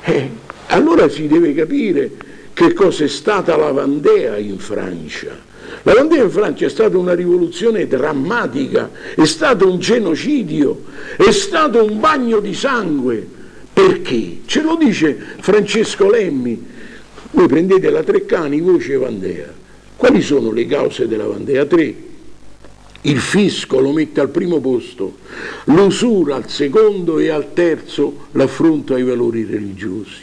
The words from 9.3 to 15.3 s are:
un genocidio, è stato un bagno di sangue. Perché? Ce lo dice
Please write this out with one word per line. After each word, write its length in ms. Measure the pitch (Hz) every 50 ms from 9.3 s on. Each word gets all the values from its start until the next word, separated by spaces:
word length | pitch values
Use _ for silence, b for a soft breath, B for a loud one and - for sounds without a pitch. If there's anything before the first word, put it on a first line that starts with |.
| - - 320 294 254 185 185 185
un 100 | 185 175
genocidio, 1040 | - - 226 247 214 170 156 131 127 254 302 277 208 156 156 131 143 - - - B B B B B B B
è 140 | B 185 220
stato 520 | 220 - - - 359 320 311 294 208 233 220
un 160 | 214 214 214
bagno 400 | 214 311 311 277 247 233 226 208
di 140 | 202 202 180
sangue. 760 | - - 277 269 240 208 170 151 143 123 127 117 107 95 - B B B B B B B B -
Perché? 680 | - 196 185 - - - - 131 113 - 85 - - -
Ce 160 | - - 294
lo 140 | 311 320 320
dice 420 | 330 311 247 175 120 151 151 131 B B B